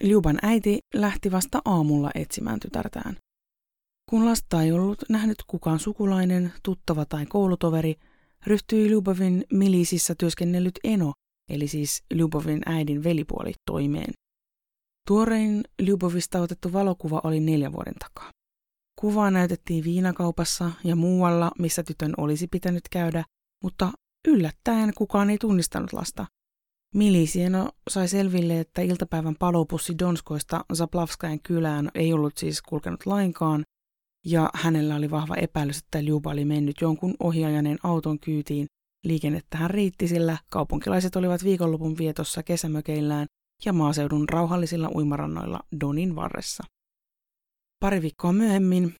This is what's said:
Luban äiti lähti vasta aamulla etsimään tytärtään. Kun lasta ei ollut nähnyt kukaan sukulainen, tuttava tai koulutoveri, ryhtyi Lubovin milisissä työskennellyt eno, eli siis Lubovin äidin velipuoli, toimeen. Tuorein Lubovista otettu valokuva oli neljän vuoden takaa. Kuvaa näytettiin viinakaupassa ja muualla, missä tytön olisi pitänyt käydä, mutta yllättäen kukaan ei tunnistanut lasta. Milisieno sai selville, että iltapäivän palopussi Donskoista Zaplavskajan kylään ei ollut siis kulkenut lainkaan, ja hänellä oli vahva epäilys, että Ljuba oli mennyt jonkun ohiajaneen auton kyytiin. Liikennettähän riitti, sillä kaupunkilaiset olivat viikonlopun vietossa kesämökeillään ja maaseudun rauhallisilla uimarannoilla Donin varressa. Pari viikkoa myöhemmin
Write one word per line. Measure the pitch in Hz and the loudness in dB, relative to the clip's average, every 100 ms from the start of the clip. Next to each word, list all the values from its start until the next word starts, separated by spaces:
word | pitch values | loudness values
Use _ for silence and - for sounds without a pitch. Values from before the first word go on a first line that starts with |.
Luban | 196 208 165 147 | 4 6 6 2
äiti | 208 226 208 202 - | 2 2 2 0 -2
lähti | - 208 - 202 | -2 0 0 -2
vasta | 185 - 254 | 0 0 -2
aamulla | - 175 151 147 143 | 2 2 4 2 0
etsimään | - 151 - - - | -4 -6 -6 -6 -6
tytärtään. | - - - - - 190 - _ _ _ _ _ _ _ - | -6 -6 -6 -8 -10 -12 -16 _ _ _ _ _ _ _ -2
Kun | 226 | 2
lasta | 226 226 - 170 | 4 2 0 2
ei | 160 | 4
ollut | 170 196 208 - | 4 2 -2 0
nähnyt | 220 214 214 - | 0 2 -2 -6
kukaan | 180 165 160 | -4 0 0
sukulainen, | 208 208 202 185 180 180 180 - | -2 -2 0 2 2 2 -2 -4
tuttava | - 185 - 156 | -6 -4 -2 -2
tai | 147 151 147 | -2 -6 -2
koulutoveri, | 202 190 175 170 160 160 156 _ _ _ _ - | 0 2 2 0 0 0 -4 _ _ _ _ 0
ryhtyi | 208 - 220 214 | 0 2 2 4
Lubovin | 214 196 185 190 180 - | 4 2 2 2 0 2
milisissä | 190 196 180 170 175 - | 2 4 4 2 0 -2
työskennellyt | 170 170 - 175 180 180 - | -2 -2 0 -2 0 -2 -2
eno, | 226 214 156 - _ _ - | 0 0 0 -4 _ _ -10
eli | 147 143 | -6 -4
siis | 151 147 - - | -4 -4 -6 -4
Lubovin | 165 160 156 156 151 - | 0 0 0 -2 -2 -2
äidin | 165 151 147 | -2 -2 0
velipuoli, | 160 165 147 - - - - | 0 0 -2 -6 -6 -8 -6
toimeen. | - 143 143 - - _ _ _ _ _ _ _ _ - | -4 -2 -2 -6 -10 _ _ _ _ _ _ _ _ 0
Tuorein | 208 226 220 214 208 - - 190 | 2 4 2 2 0 -4 -2 2
Lubovista | 196 180 175 - 185 | 2 0 -2 -2 -2
otettu | 175 175 180 | -2 -4 -4
valokuva | 190 196 180 156 156 | 0 0 0 -4 -2
oli | 160 156 | 0 0
neljän | 156 156 139 | 2 2 0
vuoden | 151 - | -6 -10
takaa. | - - - - - _ _ _ _ _ - | -12 -16 -18 -20 -20 _ _ _ _ _ -4
Kuvaa | 208 208 202 | 0 2 4
näytettiin | 185 180 175 - 165 | 4 2 0 -4 -2
viinakaupassa | 160 180 185 180 175 - 170 - 175 170 | 0 0 0 0 -2 -2 -2 -2 -4 -4
ja | 175 165 | 0 2
muualla, | 170 185 180 170 170 - | 2 4 4 2 0 0
missä | 170 - | -2 -2
tytön | 165 156 151 - | -6 -6 -6 -2
olisi | 147 151 180 | -2 -2 -4
pitänyt | 180 180 175 - | -4 -2 -2 -4
käydä, | 180 170 165 160 _ _ _ | -2 0 -2 -4 _ _ _
mutta | 185 - 185 - _ _ - | -6 -2 -2 -4 _ _ 2
yllättäen | 254 160 - - 226 214 - | 4 2 -2 0 2 2 0
kukaan | 208 202 202 | 0 2 2
ei | 208 | 2
tunnistanut | 220 185 165 - - | 2 2 0 -4 -6
lasta. | - 170 - - _ _ _ _ _ _ | -6 -8 -8 -10 _ _ _ _ _ _
Milisieno | 202 208 180 156 180 180 185 190 - - | 2 6 6 4 2 0 0 -2 -6 -6
sai | 190 180 | -2 0
selville, | 196 196 180 170 165 | 0 2 2 2 0
että | 160 - | -2 -2
iltapäivän | 180 180 170 165 160 156 | -2 0 -2 -2 -2 0
palopussi | 180 170 160 160 - 160 | 2 2 2 -2 -4 -2
Donskoista | 180 165 - 151 - 165 - | 0 -2 -4 -8 -6 -6 -4
Zaplavskajan | 165 165 - 165 - 165 151 | -4 -2 -2 -4 -6 -8 -6
kylään | - 170 160 147 147 | -4 -2 0 -2 -4
ei | - 165 | 0 2
ollut | 160 147 - | 2 0 -2
siis | 160 151 | -6 -6
kulkenut | - 156 - 175 190 | -6 -8 -6 -6 -2
lainkaan, | 202 190 - 160 151 151 _ _ _ _ _ | 0 0 0 0 -2 -4 _ _ _ _ _
ja | 170 165 156 | 0 2 2
hänellä | - 165 160 151 147 | 0 0 2 2 0
oli | 147 | -2
vahva | 156 156 | -2 -4
epäilys, | - 165 160 143 143 | -2 -2 -2 -4 -4
että | - 160 | -6 -4
Ljuba | 147 151 151 | 0 0 -2
oli | 147 | -2
mennyt | 147 147 143 143 | 0 0 -2 0
jonkun | 165 156 180 - | 0 0 -2 -2
ohiajaneen | 175 165 156 151 147 147 | 0 0 0 0 0 -2
auton | 175 165 156 151 | -2 0 -2 -4
kyytiin. | - 151 147 147 143 _ _ _ | -4 -4 -4 -4 -6 _ _ _
Liikennettähän | 180 160 151 151 - 160 196 | -4 -2 -2 -4 -6 -4 -2
riitti, | 202 196 - 170 | 0 -2 -2 0
sillä | 175 165 160 - | 2 0 -2 -6
kaupunkilaiset | - 147 147 202 185 180 185 | -6 -2 -4 0 0 0 0
olivat | 180 175 | 0 0
viikonlopun | 185 180 170 160 160 160 | 0 2 0 0 -2 -2
vietossa | 160 151 151 - | -2 -4 -6 -6
kesämökeillään | - 170 165 151 151 151 147 147 147 _ _ _ | -4 -2 -2 -4 -2 -2 0 -2 -4 _ _ _
ja | 214 | -2
maaseudun | 175 147 147 143 151 147 | 2 2 2 0 0 0
rauhallisilla | 165 170 180 165 170 156 | 0 2 0 0 -2 -2
uimarannoilla | - 147 143 151 156 - - - 151 | 0 0 -2 -4 -6 -6 -8 -8 -4
Donin | 143 147 185 156 | -2 0 -2 -2
varressa. | - - - - - _ _ _ _ _ _ _ _ _ _ - | -6 -6 -8 -10 -14 _ _ _ _ _ _ _ _ _ _ -4
Pari | 196 196 | 0 0
viikkoa | 160 - 175 | -2 -2 2
myöhemmin | 196 226 196 185 180 175 | 4 4 4 4 2 0